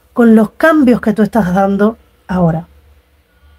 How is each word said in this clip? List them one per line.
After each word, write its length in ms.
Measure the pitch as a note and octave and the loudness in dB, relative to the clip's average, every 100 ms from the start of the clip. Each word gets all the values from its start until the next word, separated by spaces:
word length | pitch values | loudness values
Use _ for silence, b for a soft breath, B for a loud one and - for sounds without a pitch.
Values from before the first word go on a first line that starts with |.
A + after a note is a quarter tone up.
| _ | _
con 220 | - A#3 A3 | 0 2 2
los 160 | G#3+ | 0
cambios 480 | - D#4+ D#4 B3 G#3+ | -2 0 2 2 0
que 140 | A3 | -2
tú 100 | G#3 | -2
estás 320 | G#3 A3+ F3+ F#3 | -2 -2 -2 -2
dando 420 | G3 G3 G#3 A3+ _ _ - | -2 0 -2 -4 _ _ -8
ahora, 400 | F#3 E3 D#3+ E3+ _ _ _ _ _ _ _ _ | -2 -2 -4 -10 _ _ _ _ _ _ _ _